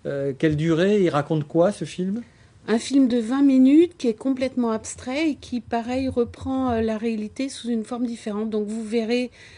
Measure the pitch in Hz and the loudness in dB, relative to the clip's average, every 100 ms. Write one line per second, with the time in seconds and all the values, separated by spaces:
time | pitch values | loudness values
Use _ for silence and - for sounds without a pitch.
0 | 143 139 139 127 160 151 165 160 190 208 | -8 -4 -4 0 0 2 2 2 4 4
1 | 170 147 143 156 147 165 185 - 156 - | 2 2 0 -2 0 2 2 0 -8 -6
2 | 190 226 - _ - - - 226 - 269 | -4 -6 -10 _ -20 -10 -2 -2 2 2
3 | 247 240 220 269 277 262 262 302 349 - | 4 2 0 2 4 6 8 8 6 2
4 | 240 214 269 254 262 247 233 220 - - | -2 -2 -2 -2 -2 -2 -2 -2 -6 -12
5 | 254 277 320 269 - 240 - 233 233 262 | -8 -2 -2 -2 -6 -8 -4 -4 -2 -4
6 | 262 254 240 - 269 262 254 226 220 220 | -2 -2 -2 -4 -4 -2 0 0 0 -2
7 | 233 220 214 - 269 - 233 226 214 240 | -2 -4 -6 -6 -8 -6 -4 -4 -4 -4
8 | 240 233 220 208 220 214 208 220 214 233 | -6 -6 -6 -6 -4 -4 -4 -6 -4 -2
9 | 220 247 247 - - | 0 -2 -4 -10 -20